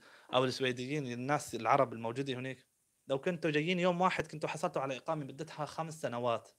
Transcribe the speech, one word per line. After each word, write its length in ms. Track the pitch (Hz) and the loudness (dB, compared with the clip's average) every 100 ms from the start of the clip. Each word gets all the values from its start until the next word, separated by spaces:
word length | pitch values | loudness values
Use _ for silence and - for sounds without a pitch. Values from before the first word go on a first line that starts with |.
| - - - | -18 -20 0
أو 120 | 127 131 | 2 2
السويديين، 680 | 123 131 120 127 151 131 | 2 0 0 -2 -4 -4
الناس 440 | 120 127 147 - - | -4 0 0 0 -2
العرب 380 | 110 139 123 | 4 6 4
الموجودة 400 | 113 113 120 139 | 0 -4 -2 -4
هناك، 320 | 127 131 127 _ _ _ _ - | -4 -6 -10 _ _ _ _ -4
لو 120 | 139 | 0
كنتوا 320 | 160 170 170 | 0 0 2
جايين 280 | 151 160 180 | 2 2 2
يوم 220 | 180 175 | 2 4
واحد 260 | 185 - 156 | 4 2 -2
كنتوا 220 | 156 165 | -4 -4
حصلتوا 320 | - 175 160 | -2 -2 -2
على 160 | 135 127 | -2 -4
إقامة 280 | - 160 135 | -4 -4 -4
مدتها 400 | 135 156 - 143 | -8 -10 -6 -6
خمس 360 | - 165 156 | -6 -8 -6
سنوات. 480 | 135 120 120 113 - | -4 0 2 0 -2